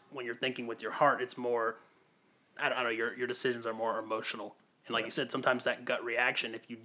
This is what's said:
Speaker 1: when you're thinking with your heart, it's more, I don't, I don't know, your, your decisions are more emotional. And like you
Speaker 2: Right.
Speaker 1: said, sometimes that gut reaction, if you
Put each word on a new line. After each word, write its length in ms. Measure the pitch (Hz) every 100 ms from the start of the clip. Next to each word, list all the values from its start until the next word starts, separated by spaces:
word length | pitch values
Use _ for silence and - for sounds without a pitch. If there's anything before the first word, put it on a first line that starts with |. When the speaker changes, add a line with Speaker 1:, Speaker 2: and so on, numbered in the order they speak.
| -
Speaker 1:
when 140 | 139 120
you're 100 | 117
thinking 320 | 131 123 117
with 140 | 113
your 100 | 107
heart, 300 | - 143 123
it's 160 | 123 -
more, 400 | 123 117 113 - - _ _ _ _ _ _ -
I 40 | 143
don't, 40 | 127
I 60 |
don't 80 | 120
know, 60 | 113
your, 180 | 117 123
your 100 | 123
decisions 380 | 120 131 120 117
are 80 |
more 240 | 110 113 110
emotional. 560 | 110 110 - 117 104 - _ _ -
And 60 |
like 80 | 113
you 40 | 113
Speaker 2:
Right. 80 |
Speaker 1:
said, 180 | 147 123
sometimes 320 | 135 127 123
that 200 | 123 117 123
gut 180 | 120
reaction, 500 | 117 117 123 131 113
if 160 | 110 -
you 80 | 113